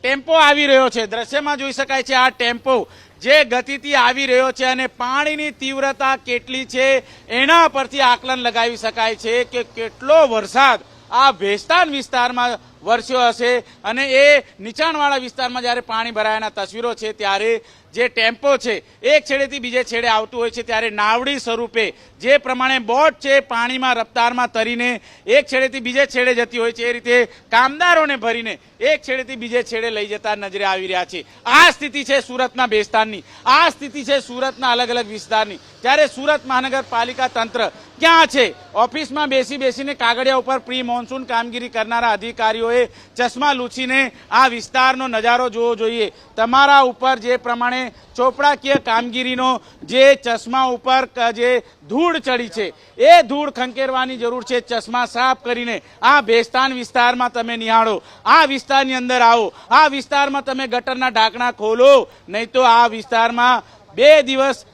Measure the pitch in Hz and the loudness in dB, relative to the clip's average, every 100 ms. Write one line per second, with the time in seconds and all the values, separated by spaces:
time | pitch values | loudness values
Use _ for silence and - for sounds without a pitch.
0 | 247 277 302 320 294 294 285 262 262 233 | -2 -4 0 4 4 4 4 4 4 -2
1 | 214 226 240 277 294 285 269 254 269 269 | -6 -6 -4 -4 -4 -6 -6 -6 -4 -4
2 | 254 262 254 254 240 240 269 254 - - | -2 2 2 0 -4 -4 -2 -2 -2 -16
3 | _ _ 233 302 262 247 247 277 285 277 | _ _ 2 2 4 -2 -4 -10 -2 2
4 | 240 254 269 254 262 247 262 254 262 _ | 2 0 0 2 2 -2 -2 -2 -6 _
5 | 247 269 302 302 302 - 269 269 277 269 | -4 -2 -2 -4 -8 -8 -8 -4 -4 -2
6 | 269 269 - 240 233 262 262 254 269 262 | -2 -2 -4 -8 -6 -10 -6 -2 0 0
7 | 254 - - 233 277 339 320 269 254 277 | -2 -20 -8 -2 4 4 4 0 -6 0
8 | 254 240 254 262 240 233 233 233 220 220 | 2 2 -2 -4 -2 -2 -4 -4 -8 -4
9 | 226 220 220 233 240 247 233 - 226 - | -4 -4 -4 -2 -2 -6 -8 -10 -12 -10
10 | 262 320 285 220 196 240 269 226 - - | 2 4 4 2 -2 2 4 2 -4 -20
11 | _ 233 269 196 196 202 - 339 330 277 | _ 2 2 2 -4 -4 0 2 2 -2
12 | - 254 247 247 247 226 - _ 175 233 | -4 -2 -2 -2 -4 -6 -14 _ -2 -2
13 | 220 254 240 233 240 247 - - 202 240 | -2 0 0 0 -2 -2 -4 -12 -8 -4
14 | 269 262 285 294 - _ 208 226 320 311 | 0 4 6 6 2 _ -14 -4 -2 0
15 | 285 277 254 - 247 247 240 247 240 226 | 0 0 -4 -6 -6 -4 -4 -4 -4 -6
16 | 233 214 214 214 214 208 190 208 233 226 | -4 -2 -2 -2 -4 -8 -10 -6 -8 -6
17 | 214 208 202 196 220 226 - _ _ - | -10 -6 -4 -2 0 -2 -6 _ _ -4
18 | 240 233 226 233 277 262 233 190 _ _ | -4 0 -2 0 0 0 -2 -6 _ _
19 | 240 302 - 277 277 277 240 247 240 233 | 0 0 0 -4 -4 -6 -6 -4 -4 -4
20 | 233 220 220 247 233 226 226 220 226 208 | 0 -2 -2 -6 -6 -6 -6 -4 -4 -2
21 | 208 233 269 277 240 233 233 226 202 - | 0 0 -2 -6 -6 -6 -4 -4 -4 -8
22 | - _ 220 285 254 254 262 262 220 247 | -20 _ 0 0 0 -4 -2 -2 0 2
23 | 311 - 277 277 269 233 240 254 254 233 | 2 0 0 0 0 -6 -4 -2 -2 -2
24 | 220 247 240 247 240 226 226 240 247 233 | -4 -2 0 0 -4 -2 -4 -2 -4 -4
25 | - - - 262 277 269 262 269 240 254 | -12 -18 0 0 2 -2 -2 -4 -4 -2
26 | 277 254 247 240 233 240 226 233 233 240 | 0 0 0 0 -2 -4 -6 -4 -6 -4
27 | 240 247 233 - _ 226 262 294 349 330 | 0 0 0 -6 _ 2 2 2 2 2
28 | 302 269 226 233 226 175 _ _ 240 302 | 2 -2 -4 -4 -6 -12 _ _ -2 -2
29 | 269 262 247 262 233 247 240 233 233 214 | -4 -6 -6 -10 -4 -4 -4 -6 -4 -6
30 | 208 208 214 208 196 190 196 190 190 180 | -8 -6 -6 -6 -6 -4 -2 -2 -4 -4
31 | 180 175 - - 226 277 339 - 285 277 | -4 -10 -16 -10 4 8 8 4 -8 -8
32 | 254 269 - 247 254 254 247 214 208 220 | -2 -2 -2 -4 -4 -2 0 0 0 0
33 | 220 202 - - 240 277 330 - 277 285 | -2 -6 -16 -6 2 4 4 0 -14 -12
34 | 240 277 - 247 262 254 254 240 240 240 | -2 -4 -4 -6 -6 -4 -2 -2 -2 -4
35 | 208 214 - 220 214 185 - - 240 294 | -6 -12 -2 -2 -2 -8 -20 -6 0 2
36 | 294 - 285 302 262 254 262 262 - 233 | 2 0 -2 -2 -2 -4 -2 -6 -4 -4
37 | 240 254 254 240 226 240 196 - - - | -4 -4 -4 -2 -4 -4 -6 -6 -20 0
38 | 320 330 320 269 214 - - 202 240 311 | 4 6 4 2 0 -2 -8 -2 -2 -2
39 | 277 285 294 262 240 277 262 240 277 269 | -8 -6 -2 -2 -2 -4 -4 -4 -10 -4
40 | 233 233 262 262 254 262 240 254 247 240 | -2 0 0 0 -2 -6 -4 -6 -4 -6
41 | 233 262 262 233 240 240 240 226 220 233 | -6 -12 -4 -4 -4 -10 -8 -6 -4 -2
42 | 233 202 226 233 220 220 233 247 240 - | 0 -2 -6 -2 -2 -2 -2 0 -2 -6
43 | - - 240 247 294 269 247 - 254 262 | -18 -4 -4 0 -2 0 -4 -8 -2 0
44 | 262 - - 226 262 233 - 262 262 262 | -2 -6 -2 2 2 0 -4 0 2 0
45 | 262 226 226 240 254 220 233 226 226 233 | -4 -2 2 2 0 -2 -2 -2 -4 -2
46 | 208 - - - 233 262 277 285 262 - | -6 -6 -14 -4 0 4 6 6 4 0
47 | 262 262 240 247 240 240 247 254 247 - | -2 -2 -2 -4 -2 -4 -2 -4 -8 -12
48 | _ - 254 254 285 285 269 277 269 226 | _ -2 -2 2 2 2 0 -2 0 -2
49 | 240 240 254 254 254 247 - _ 156 240 | -2 -6 -6 -2 -2 -2 -8 _ -4 4
50 | 269 269 240 233 233 262 262 247 262 262 | 6 6 0 -6 -4 -2 -2 -2 0 0
51 | 254 247 233 226 240 247 233 _ 147 247 | 0 -2 -2 0 0 0 -4 _ -6 -2
52 | 349 320 254 247 233 214 185 - _ - | 0 -2 -2 -4 -4 -6 -8 -8 _ 2
53 | 269 349 240 285 294 233 254 233 269 262 | 6 6 6 -4 -6 -6 -8 -4 -4 -2
54 | 254 254 233 247 214 247 240 233 220 247 | -4 -4 -6 -6 -4 -4 -4 -8 -4 -4
55 | 240 233 262 262 240 240 240 220 - - | -4 0 0 0 -4 -6 -4 -8 -10 0
56 | 233 285 214 233 233 262 269 254 233 254 | 4 4 4 0 2 0 0 -2 -4 2
57 | 240 247 247 247 233 233 226 226 226 196 | 2 2 -4 -4 -6 -6 2 2 2 -2
58 | - - 214 302 302 269 - 277 262 262 | -6 -8 -2 2 0 -2 -2 0 0 -4
59 | 247 254 233 233 202 - - 262 311 269 | -2 2 4 4 0 -8 0 4 4 0
60 | - 285 277 277 269 262 269 247 254 254 | -4 -2 0 -2 -6 -8 -4 -4 -4 -4
61 | 254 220 220 240 247 240 214 226 262 269 | -2 2 0 0 -6 -4 -4 4 6 6
62 | 185 _ - 202 233 254 254 233 240 220 | 4 _ -10 -8 -4 2 4 6 4 0
63 | 208 233 233 240 247 240 - - _ - | -4 0 0 2 2 0 -4 -20 _ 2
64 | 277 311 254 262 269 254 - | 6 6 4 0 -2 -2 -12